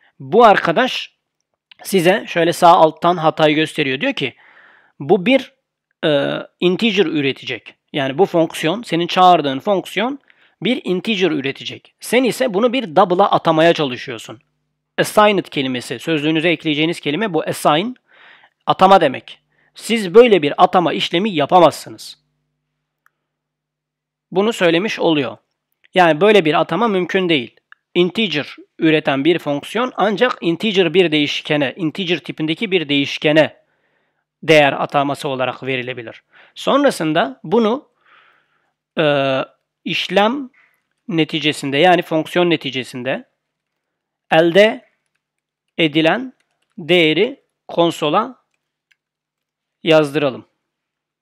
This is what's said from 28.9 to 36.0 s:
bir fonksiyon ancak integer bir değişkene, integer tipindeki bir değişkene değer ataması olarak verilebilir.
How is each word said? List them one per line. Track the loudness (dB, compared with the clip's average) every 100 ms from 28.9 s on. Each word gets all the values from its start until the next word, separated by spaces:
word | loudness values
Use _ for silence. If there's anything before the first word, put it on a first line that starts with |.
| 2 0 0 0
bir | 0
fonksiyon | -2 -6 -6 -6 -6 -2
ancak | -2 0 -2 -2
integer | -4 -2 -2 0 0
bir | 2 2
değişkene, | 0 -2 -4 -4 -2 -2 -4
integer | -6 -6 -4 -6
tipindeki | -6 -8 -6 -6 -4
bir | -4 -2
değişkene | -2 -2 -2 2 4 2 -2 _ _ _ _ _ _ _ _
değer | 2 4 4 0
ataması | -2 -2 -2 -4 -6
olarak | -4 -6 -6
verilebilir. | -8 -8 -8 -12